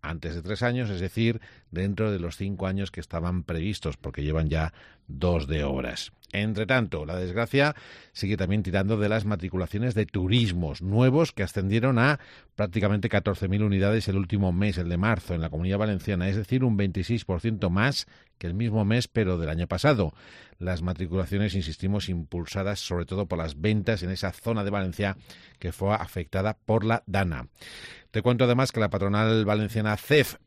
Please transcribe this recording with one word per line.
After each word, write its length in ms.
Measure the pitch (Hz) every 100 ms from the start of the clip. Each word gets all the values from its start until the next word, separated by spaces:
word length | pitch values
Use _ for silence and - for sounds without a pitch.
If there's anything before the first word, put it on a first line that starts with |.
antes 340 | 78 82 - 82
de 60 |
tres 220 | 82 104
años, 260 | 120 123 117
es 100 | 95
decir, 400 | 92 - 113 117 - - _
dentro 420 | 85 98 98 110
de 80 | 101
los 160 | 85 -
cinco 300 | 98 95 95
años 260 | 95 98
que 80 | -
estaban 420 | 87 82 85 90
previstos, 540 | 82 82 90 101 80 71
porque 260 | - 67
llevan 260 | 73 80 78
ya 240 | 80 80 - - - -
dos 400 | 69 87 87 69
de 160 | 78
obras. 480 | 71 65 64 62 - _ _
Entre 320 | - 107 104 107
tanto, 400 | 131 104 80 76
la 100 | 90
desgracia 600 | 90 92 117 139 143 147 - - -
sigue 260 | - 95 104
también 260 | 87 104
tirando 340 | 98 92 98 110
de 100 | 104
las 160 | 107
matriculaciones 720 | 101 101 90 92 90 101 123
de 140 | 110 104
turismos 760 | 101 92 120 113 87 82 71
nuevos 500 | 90 104 127 135 165
que 120 | -
ascendieron 560 | 95 - 95 110 127 120
a 200 | 127 147 - - - -
prácticamente 520 | 104 98 98 101 101
catorce 400 | 101 101 92 95
mil 140 | 101
unidades 460 | 107 98 98 110 104
el 100 | 95
último 340 | 90 104 95
mes, 280 | 90 104 92
el 100 | 87
de 80 | 87
marzo, 380 | 104 107 - 87
en 60 |
la 100 | 80
Comunidad 260 | 76 87 101
Valenciana, 500 | 107 98 - 95 92
es 80 | 98
decir, 280 | 101 131
un 120 | 127 104
veintiséis 480 | 101 90 90 117
por 160 | - 90
ciento 300 | 113 110 95
más 380 | 90 123 135 - - _ _
que 80 | 87
el 80 | 90
mismo 280 | 117 107
mes, 240 | 101 113 117
pero 300 | - 98 90
del 120 | 80
año 180 | 82 87
pasado. 460 | 90 151 131 85 - - - - _
Las 240 | 87 90
matriculaciones, 720 | 85 90 90 90 87 101 104
insistimos, 560 | 98 78 78 95 101 95
impulsadas 680 | 87 78 87 82 98 98 101
sobre 260 | - 87 85
todo 220 | 95 95
por 100 | 85
las 240 | 80 71
ventas 400 | 95 107 92 110
en 80 | 87
esa 220 | 92 98
zona 320 | - - 113
de 80 | 101
Valencia 460 | 101 92 85 101 95 - - - -
que 120 | 90
fue 220 | - 98
afectada 640 | 104 80 - 85 95 98 107 -
por 180 | 113
la 200 | 104 113 -
Dana. 420 | 98 92 71 60 _ - - - - -
Te 140 | 110
cuento 220 | 117 120 123
además 260 | 120 131
que 80 | -
la 100 | 104
patronal 560 | 101 98 104 110 113 107
valenciana 520 | 104 104 110 107 107
cef 380 | - 151 131 -